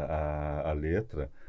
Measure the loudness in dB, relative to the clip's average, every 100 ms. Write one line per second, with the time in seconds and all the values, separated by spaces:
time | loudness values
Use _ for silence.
0 | 0 0 0 0 0 0 0 2 2 2
1 | 0 -2 -4 -6